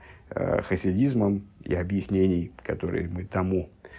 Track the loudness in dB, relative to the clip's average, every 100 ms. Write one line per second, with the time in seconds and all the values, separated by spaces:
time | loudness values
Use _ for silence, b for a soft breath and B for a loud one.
0 | b b b -4 0 0 0 -2 0 2
1 | 2 4 2 0 -4 -16 -4 -2 0 -2
2 | 0 4 4 4 0 -8 -8 -4 -2 -2
3 | -4 -6 -4 -2 0 0 -2 -12 B